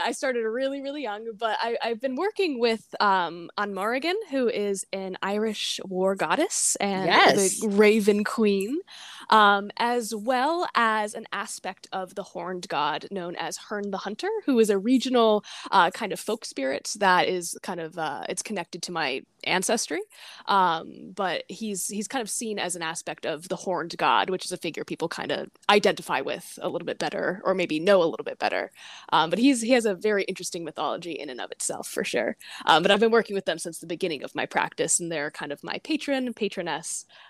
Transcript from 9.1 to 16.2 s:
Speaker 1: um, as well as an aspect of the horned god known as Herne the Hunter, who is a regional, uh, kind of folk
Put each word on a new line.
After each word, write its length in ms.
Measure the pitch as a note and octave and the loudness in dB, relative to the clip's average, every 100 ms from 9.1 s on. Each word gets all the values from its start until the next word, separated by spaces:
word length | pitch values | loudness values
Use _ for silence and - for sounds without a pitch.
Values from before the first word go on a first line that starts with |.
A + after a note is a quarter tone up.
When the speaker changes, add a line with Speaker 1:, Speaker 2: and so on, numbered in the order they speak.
| - - | -10 4
Speaker 1:
um, 420 | A3 G#3 G3+ G3+ - | 8 8 6 0 -2
as 380 | A#3+ A#3+ G#3+ A3+ | 0 0 -2 -4
well 520 | G#3+ B3+ C4+ E4+ F4+ - | -2 0 2 0 0 2
as 380 | A#3 A3 G#3 A3+ | 4 2 -2 -6
an 100 | A3+ | -8
aspect 540 | G3 G3+ - F#3 G3 - | -8 -8 -10 -10 -12 -10
of 220 | F#3+ F#3 F#3+ | -8 -8 -8
the 80 | |
horned 440 | F#3 F3+ E3+ F#3 F3+ | -10 -8 -6 -6 -4
god 380 | D#3 D3 D3+ - | -2 0 -2 -6
known 240 | G3 F3 F3 | -8 -6 -6
as 200 | D#3+ D#3+ | -8 -8
Herne 340 | - G#3 G#3 | -8 -6 -4
the 60 | F#3+ | -6
Hunter, 300 | - G#3+ F#4 A4 F4 | -6 -6 -4 -4 2
who 140 | B3+ | 4
is 100 | A3 | 4
a 60 | G3 | 4
regional, 640 | G3+ B3+ B3+ B3 A3+ G#3 - - - | 4 2 4 4 6 4 0 -12 2
uh, 200 | G3 A#3 | 4 4
kind 220 | - G#3 | 2 -6
of 60 | |
folk 260 | E3+ | -6